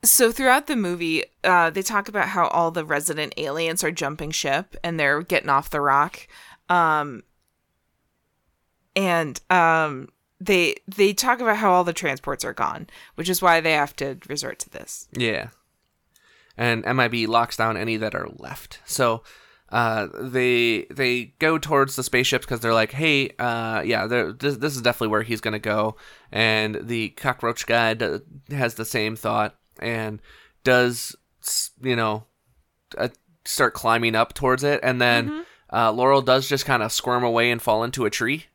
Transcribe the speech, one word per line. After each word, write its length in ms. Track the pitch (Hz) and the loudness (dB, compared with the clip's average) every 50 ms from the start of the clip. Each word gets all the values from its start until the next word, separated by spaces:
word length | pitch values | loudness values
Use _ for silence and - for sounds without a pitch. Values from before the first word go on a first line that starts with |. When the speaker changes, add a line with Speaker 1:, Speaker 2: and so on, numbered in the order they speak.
| - | 4
Speaker 1:
So 260 | 226 - - 254 226 | 4 4 6 4 4
throughout 380 | 226 - 269 262 254 285 294 - | 2 2 4 4 4 4 2 0
the 80 | 302 | -4
movie, 480 | 240 202 175 175 175 170 165 160 160 - - _ _ _ | -2 -2 -2 -2 -2 -2 -2 -2 -2 -4 -4 _ _ _
uh, 280 | - 185 175 170 165 | 4 4 4 4 4
they 120 | 160 190 190 | 0 -2 -4
talk 260 | - 226 202 202 - | -2 -2 -2 -4 -2
about 200 | 208 208 - 196 | -2 -2 -2 0
how 180 | 196 180 170 | 0 0 0
all 240 | - - - 170 165 | 2 2 2 0 0
the 140 | 165 175 156 | 0 -4 -4
resident 500 | 156 156 143 147 160 156 151 151 - - | -2 -2 0 0 -2 -2 -2 -4 -6 -6
aliens 460 | - 147 143 139 160 165 165 160 185 - | -8 -6 -6 -4 -4 -2 -2 -2 -2 -2
are 80 | 156 | -4
jumping 400 | 175 156 156 139 151 156 156 151 | -2 -2 -4 -6 -6 -6 -8 -6
ship 460 | 160 - - 147 135 151 190 _ - - - | -6 -4 -2 -2 -2 -2 -4 _ -14 -10 -8
and 140 | 170 170 160 | -6 -2 0
they're 220 | 147 139 143 147 170 | 0 2 2 0 -2
getting 260 | - 185 - - - | 0 -2 -2 0 2
off 200 | 139 135 147 - | 0 0 0 -2
the 100 | - 151 | -6 -2
rock. 480 | 143 143 135 139 147 180 - - - _ - - - - - _ _ _ | 0 2 2 2 2 0 -4 -14 -20 _ -20 -20 -20 -20 -20 _ _ _
Um, 520 | 175 175 165 160 156 151 147 147 131 107 - _ _ _ _ _ _ _ _ _ _ _ _ _ _ _ _ _ _ _ _ _ _ _ _ _ _ _ _ _ _ _ _ _ _ | 2 2 4 4 2 0 0 -4 -8 -14 -18 _ _ _ _ _ _ _ _ _ _ _ _ _ _ _ _ _ _ _ _ _ _ _ _ _ _ _ _ _ _ _ _ _ _
and, 440 | 190 196 185 175 170 160 151 127 - - _ | 0 0 2 2 0 0 -2 -6 -12 -2 _
um, 580 | 185 180 170 165 165 160 160 151 143 131 131 - _ _ _ _ _ _ | 2 4 4 4 4 2 2 0 -4 -8 -12 -16 _ _ _ _ _ _
they, 360 | 185 185 202 180 175 151 - - _ | -2 0 2 2 2 0 -2 -4 _
they 260 | - 190 - 202 196 202 | -18 0 2 4 4 4
talk 280 | 202 - 254 247 240 | 2 0 0 0 0
about 160 | 247 226 208 | 2 0 0
how 160 | 214 220 202 180 | 2 2 4 4
all 120 | 180 180 | 4 4
the 80 | 170 165 | 2 -2
transports 520 | - - 156 135 131 - - 143 - - | -4 -4 -4 -4 -4 -6 -8 -8 -6 -8
are 80 | - - | -10 -6
gone, 340 | - - - - - 170 - - - - - _ | -4 -4 -4 -4 -6 -12 -16 -18 -20 -20 -20 _
which 120 | - 165 175 | -8 -4 -2
is 140 | 185 170 190 | -2 2 4
why 180 | 180 165 165 | 4 4 4
they 120 | 160 165 156 | 4 2 2
have 220 | 151 143 143 - | 2 0 -2 -2
to 220 | - 135 139 135 - - - | -8 -6 -6 -6 -10 -12 -10
resort 300 | 143 147 143 127 - _ | -8 -8 -8 -8 -10 _
to 100 | - - | -14 -14
this. 380 | _ - - - - - - _ - | _ -18 -16 -14 -16 -16 -16 _ -6
Speaker 2:
Yeah. 360 | - 120 113 107 67 - 117 _ _ _ _ _ _ _ _ _ _ _ _ _ _ _ _ _ _ _ _ _ | -2 -2 0 0 -2 -4 -8 _ _ _ _ _ _ _ _ _ _ _ _ _ _ _ _ _ _ _ _ _
And 280 | - 117 120 117 117 - | -2 0 0 0 0 -2
M 120 | - 123 131 | -2 0 0
I 80 | 123 117 | 0 0
B 180 | 113 120 113 | 0 -2 -2
locks 300 | 107 113 117 117 117 - | 2 2 2 0 0 -2
down 200 | - 113 113 113 | -2 -2 -2 0
any 200 | 95 101 117 113 | -2 -4 -4 -4
that 180 | 107 107 107 - | -4 -4 -4 -4
are 140 | - - - - | -6 -8 -8 -12
left. 440 | - - 64 143 - - - - - _ | -14 -14 -14 -14 -14 -16 -20 -20 -20 _
So, 380 | - - - 131 120 113 117 - - - - - _ _ _ _ _ | -10 -2 0 2 2 2 0 -6 -16 -20 -20 -20 _ _ _ _ _
uh, 380 | - 117 120 113 110 110 104 - - - | -2 0 0 0 0 -2 -4 -6 -8 -10
they, 680 | 107 131 123 127 123 123 123 120 120 117 113 101 - - | -10 -4 -2 0 2 4 4 4 4 2 2 0 -4 -8
they 360 | - 127 135 123 123 123 117 113 _ _ | -4 -2 0 0 0 -2 -4 -8 _ _
go 200 | - 160 160 156 | 0 0 0 0
towards 360 | 143 147 151 139 135 135 - | -2 0 2 2 2 2 0
the 80 | - 127 | -6 -6
spaceships 440 | - - 123 123 - - 123 - | 0 2 2 2 2 0 0 -2
'cause 140 | - 131 113 | -2 -6 -2
they're 140 | 117 117 113 | 0 2 4
like, 160 | 113 110 107 - | 4 2 2 -2
"Hey, 380 | 135 156 160 151 139 135 - - _ | -2 0 2 2 2 0 -2 -4 _
uh, 440 | 120 123 117 117 113 113 113 107 76 | -4 -2 -2 -2 -4 -2 -2 -2 0
yeah, 220 | 95 117 107 101 | 0 0 0 0
they're, 260 | 110 120 123 107 78 104 | 0 0 0 0 -2 -4
this, 240 | 123 - 143 143 | -4 -2 -2 -2
this 180 | 113 123 151 139 | 0 -4 -4 -4
is 80 | 131 117 | 0 0
definitely 260 | 120 120 - 117 110 | 0 0 2 0 0
where 140 | 107 107 110 | 2 0 0
he's 180 | 113 117 110 - | 0 -4 -4 -2
gonna 160 | 113 107 107 | -4 -4 -4
go." 380 | - 110 104 107 107 110 110 - - - - - _ _ - | -2 -2 0 0 0 -2 -2 -8 -18 -20 -20 -20 _ _ -2
And 460 | 107 113 113 110 110 107 107 107 - - | 0 2 2 2 2 0 0 -2 -6 -6
the 280 | 113 120 117 110 104 | -4 -4 -4 -4 -6
cockroach 560 | - - - 139 123 - - 117 117 - - | -8 -6 -4 -4 -4 -2 -2 -4 -4 -4 -2
guy 280 | - 113 117 117 113 113 | 0 2 2 4 2 0
d-, 240 | 113 117 90 71 - - - - 139 - - | 0 -2 -2 -2 -4 -8 -14 -20 -20 -14 -8
has 240 | 143 143 131 120 110 | -4 -2 -2 -2 -2
the 100 | - 113 | -4 -10
same 280 | - - 123 107 110 113 | -4 -2 -2 -2 -2 -4
thought 420 | 110 - 110 110 110 107 104 - _ _ _ _ _ | -4 -4 -2 0 0 -2 -2 -4 _ _ _ _ _
and 420 | - 113 117 113 110 110 107 107 - - - - _ _ _ _ _ | -6 -6 -4 -4 -6 -6 -8 -10 -14 -20 -20 -20 _ _ _ _ _
does, 500 | 131 127 123 123 123 123 117 - - - _ _ _ _ _ - | 4 4 6 6 4 0 -2 -8 -10 -12 _ _ _ _ _ -8
s-, 280 | - - - - - _ _ 127 | -4 -4 -4 -4 -6 _ _ -4
you 120 | 131 123 | -2 0
know, 300 | 117 113 110 107 107 113 _ _ _ _ _ _ _ _ _ _ _ _ _ - | 0 0 0 -2 -4 -8 _ _ _ _ _ _ _ _ _ _ _ _ _ -8
uh, 120 | - 101 127 - _ _ _ _ _ _ | -6 -6 -6 -6 _ _ _ _ _ _
start 300 | - - - 143 120 - | -8 0 2 2 2 2
climbing 400 | - - 117 113 120 117 117 113 | 0 0 2 2 2 2 2 2
up 180 | 110 117 - - | 2 0 0 0
towards 300 | - 139 127 127 127 135 | -2 0 0 2 2 2
it. 160 | 143 147 - - | 0 0 0 0
And 180 | 131 127 123 | -2 0 2
then, 280 | 123 120 120 117 117 285 | 2 4 4 2 2 -2
Speaker 1:
Mm-hmm. 480 | 302 311 349 - - _ _ _ - | -6 -8 -10 -14 -18 _ _ _ 0
Speaker 2:
uh, 160 | 107 117 113 110 | 2 2 2 2
Laurel 300 | 120 127 135 139 139 127 | 4 4 6 6 4 6
does 260 | 127 127 131 131 - | 4 4 4 4 0
just 160 | 143 135 - | -2 -2 0
kinda 240 | - 135 120 107 113 | 0 0 0 0 -2
squirm 320 | - - - 127 123 123 123 | -4 -4 -2 0 0 2 2
away 280 | 120 117 117 117 120 120 | 2 2 4 4 2 2
and 80 | 117 - | 0 0
fall 220 | - 107 110 113 | 0 0 0 0
into 200 | 120 127 135 123 | -4 -2 -2 -2
a 40 | 104 | -2
tree 360 | - - 117 120 139 156 160 _ | 0 0 -2 -2 -2 -4 -6 _